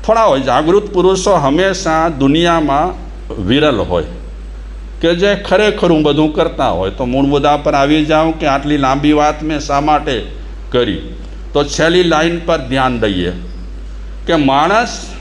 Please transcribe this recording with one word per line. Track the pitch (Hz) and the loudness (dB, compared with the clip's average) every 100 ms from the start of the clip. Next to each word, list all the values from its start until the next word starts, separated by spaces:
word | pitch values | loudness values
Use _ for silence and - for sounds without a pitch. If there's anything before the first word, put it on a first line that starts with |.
| - | 2
થોડા | 226 | 4
હોય | 214 139 | 4 2
જાગૃત | 131 131 156 196 180 | 2 2 4 2 2
પુરુષો | 180 180 190 202 180 | 2 2 2 2 2
હંમેશા | 139 151 190 180 165 160 165 | 4 2 0 0 0 0 0
દુનિયામાં | 143 135 156 170 165 151 139 175 - - - - - 95 | 2 2 4 2 2 2 0 -2 -4 -12 -14 -12 -6 0
વિરલ | 135 151 110 | 2 2 0
હોય | 80 87 76 - - - - - - - - - | 0 -2 -2 -10 -12 -12 -12 -12 -12 -14 -12 -2
કે | 165 175 | 0 2
જે | 202 196 | 2 0
ખરેખરું | - 185 214 - 180 156 | 0 2 2 2 2 2
બધું | 151 147 156 | 2 2 2
કરતા | 156 131 - 127 | 2 -2 0 -2
હોય. | 87 95 | 0 -4
તો | - 127 | -4 -2
મૂળ | 131 139 | 0 2
મુદ્દા | 143 147 147 | 2 2 2
પર | 147 | 2
આવી | 143 139 156 151 | 2 2 2 2
જાઉં | 156 160 160 | 2 2 0
કે | 156 | -2
આટલી | 139 139 147 | 0 0 0
લાંબી | 131 139 147 | 2 2 2
વાત | 151 147 151 | 4 2 0
મેં | 156 147 | -4 -6
શા | - 143 | -2 0
માટે | 151 151 147 120 - - - - - | 2 0 0 -4 -6 -12 -12 -12 -2
કરી, | 123 117 85 - - - - - | 0 0 -4 -8 -14 -14 -14 -4
તો | 143 | -2
છેલ્લી | 143 - 160 180 | -2 0 2 4
લાઈન | 175 156 165 170 | 4 2 0 -2
પર | 170 160 | -2 -2
ધ્યાન | 127 135 131 120 | 0 0 0 0
દઈએ | 110 92 87 90 - - - - - - - - - | 0 0 -2 -6 -12 -12 -12 -12 -12 -12 -12 -10 -2
કે | 165 | 2
માણસ | 139 139 165 214 240 - - - | 2 2 2 2 0 -8 -12 -14